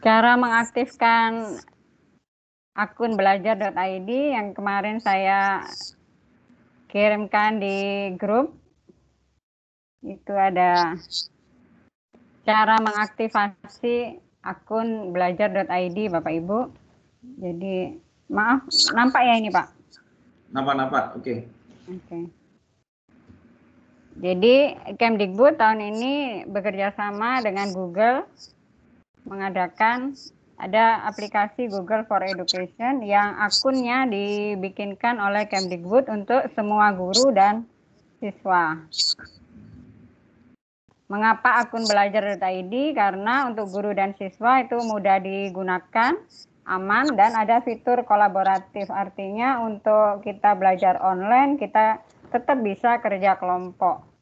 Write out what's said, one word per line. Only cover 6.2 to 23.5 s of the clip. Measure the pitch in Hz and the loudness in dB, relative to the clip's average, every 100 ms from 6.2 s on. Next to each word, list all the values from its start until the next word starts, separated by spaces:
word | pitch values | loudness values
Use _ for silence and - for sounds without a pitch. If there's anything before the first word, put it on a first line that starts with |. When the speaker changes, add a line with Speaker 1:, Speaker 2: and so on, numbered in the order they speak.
| _ _ _ _ _ _ _ | _ _ _ _ _ _ _
Speaker 1:
kirimkan | 202 208 208 208 208 214 220 | 2 2 2 0 0 2 0
di | 196 196 196 202 202 185 | -4 -4 -4 -4 -6 -6
grup, | 202 220 294 - _ _ _ _ _ _ _ _ _ _ _ _ _ _ | -2 0 0 -6 _ _ _ _ _ _ _ _ _ _ _ _ _ _
itu | - 196 - | -16 -16 -6
ada | 202 190 180 180 175 170 170 - - - _ _ _ _ _ _ _ _ _ _ _ | 0 2 4 4 4 2 -2 -10 -12 -12 _ _ _ _ _ _ _ _ _ _ _
cara | - 220 214 220 | 0 2 4 2
mengaktifasi | 220 208 214 - 220 220 202 196 - - 240 240 240 359 _ _ | 2 -2 -4 -4 -2 0 -2 -4 -20 -8 -4 -2 -4 -12 _ _
akun | - 190 _ 220 226 220 190 | -14 -14 _ -4 -2 -4 -6
belajar | 175 180 180 208 | -2 -2 0 0
dot | 190 190 | 0 -2
I | 180 180 | -2 -2
D, | 175 214 | -4 -2
Bapak | 170 165 | -2 -2
Ibu. | 160 170 214 247 - _ _ _ _ 247 254 | -6 -2 -4 -4 -10 _ _ _ _ -20 -12
Jadi, | 185 170 190 185 180 165 _ _ _ | -10 -8 -6 -6 -6 -10 _ _ _
maaf, | 196 214 262 - - - 220 | -2 0 0 0 0 0 4
nampak | 254 262 | 4 4
ya | 247 233 | 4 2
ini, | 220 | 2
Pak? | 185 147 _ _ _ _ _ _ _ _ | -2 -2 _ _ _ _ _ _ _ _
Speaker 2:
Nampak, | 135 135 139 | -6 -2 0
nampak. | 131 139 - | 0 -2 -4
Oke. | - - 113 - - _ - - | -8 -8 -8 -10 -20 _ -20 -16
Speaker 1:
Oke. | 185 - 170 170 _ _ _ _ _ _ _ _ _ _ - _ | -16 -12 -12 -12 _ _ _ _ _ _ _ _ _ _ -20 _